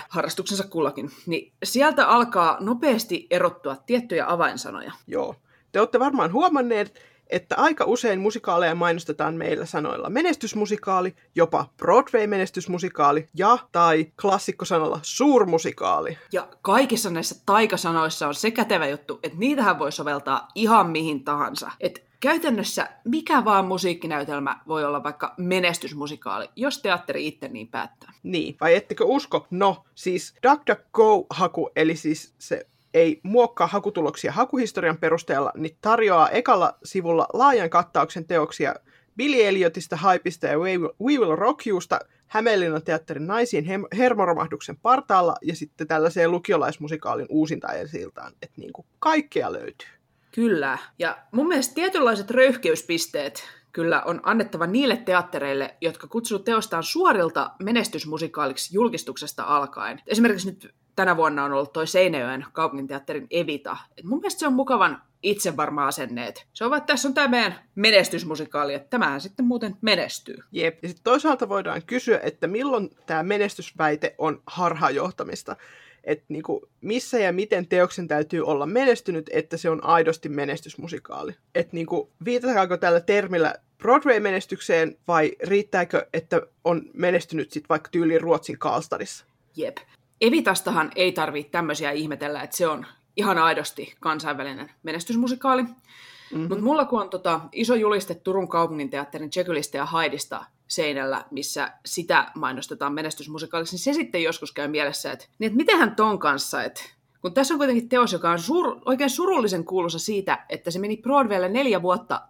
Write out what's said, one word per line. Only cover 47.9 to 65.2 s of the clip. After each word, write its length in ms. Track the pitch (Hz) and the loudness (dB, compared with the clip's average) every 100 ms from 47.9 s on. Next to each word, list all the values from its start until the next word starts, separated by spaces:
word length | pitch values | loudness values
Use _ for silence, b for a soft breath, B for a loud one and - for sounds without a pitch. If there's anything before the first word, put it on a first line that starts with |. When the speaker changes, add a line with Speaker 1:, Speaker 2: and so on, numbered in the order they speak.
| 151 90 - - - | -10 -12 -14 -20 -18
Speaker 2:
Et 100 | - - | -20 -18
niinku 280 | - - - _ | -18 -18 -20 _
kaikkea 520 | 311 311 302 175 110 | 0 0 0 -4 -4
löytyy. 340 | 87 - - - _ _ _ _ | -6 -10 -16 -20 _ _ _ _
Speaker 1:
Kyllä. 460 | - 233 170 139 127 - _ | -2 2 2 0 -4 -8 _
Ja 180 | 165 - _ | -6 -6 _
mun 160 | 226 311 | 0 2
mielestä 280 | 320 262 - | 2 0 -2
tietynlaiset 560 | 370 381 254 214 196 | -2 2 2 2 0
röyhkeyspisteet 1120 | 240 262 254 170 160 - 165 - 151 139 - B B _ | 4 4 4 0 -2 -2 -4 -2 -6 -8 -10 B B _
kyllä 300 | - 165 151 - | -4 0 0 0
on 140 | 170 | -4
annettava 440 | - 220 202 165 170 | 0 0 0 -2 0
niille 300 | 226 277 240 | 2 2 0
teattereille, 760 | - 180 175 151 139 139 135 - | 2 2 2 -4 -2 -2 -4 -4
jotka 260 | 165 156 156 | -6 -6 -8
kutsuu 320 | 233 226 196 | -8 -4 -4
teostaan 440 | 233 226 208 170 | 0 0 0 -4
suorilta 680 | - 311 359 220 165 147 131 - | -4 2 4 4 2 -2 -4 -6
menestysmusikaaliksi 1120 | 190 233 - 156 151 151 165 160 139 135 - 180 | -2 0 0 -6 -8 -6 -6 -4 -4 -4 -4 0
julkistuksesta 680 | 233 151 - 123 147 - | 0 0 -8 -10 -12 -8
alkaen. 580 | 117 147 139 - 101 - - | 0 0 0 -6 -10 -10 -4
Esimerkiksi 420 | 220 233 196 190 | 2 4 2 -4
nyt 260 | 180 - _ _ - | -10 -18 _ _ 0
tänä 220 | 185 165 | 2 4
vuonna 260 | 156 147 | 2 2
on 100 | 143 | 0
ollut 200 | 139 139 | 0 -2
toi 140 | 160 160 | -4 0
Seinäjoen 580 | 185 185 151 123 135 135 | 4 4 2 -2 -6 -8
kaupunginteatterin 760 | - 160 139 139 139 - 147 131 | -4 -4 -2 -8 -10 -8 -10 -4
Evita. 460 | 165 160 143 - - - - | -2 -2 -4 -6 -10 -12 -18
Et 80 | 170 | -6
mun 140 | 285 | -4
mielestä 200 | 392 - | -4 -2
se 80 | 302 | 0
on 60 | |
mukavan 480 | 254 262 240 175 - _ _ | 2 2 2 2 0 _ _